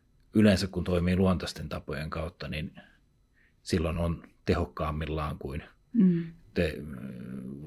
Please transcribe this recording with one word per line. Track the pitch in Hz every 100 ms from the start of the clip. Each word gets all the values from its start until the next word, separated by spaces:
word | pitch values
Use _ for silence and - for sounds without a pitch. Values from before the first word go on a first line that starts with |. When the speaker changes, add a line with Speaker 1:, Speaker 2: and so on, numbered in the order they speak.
| _ _ _
Speaker 1:
yleensä | 107 107 92 95
kun | 90
toimii | 87 90 87 90
luontaisten | 95 85 - - 76
tapojen | 90 - 71 78
kautta, | 80 80 - -
niin | - - - - _ _ _ _ _ _ _
silloin | - 92 82 82
on | 85 82 - _
tehokkaammillaan | - 85 85 - 78 76 80 78 76 76
kuin | 69 71 - _ _
Speaker 2:
Mm. | 233 190 170 165 - -
Speaker 1:
te-, | - 82 67 76 64 65 62 62 65 64 69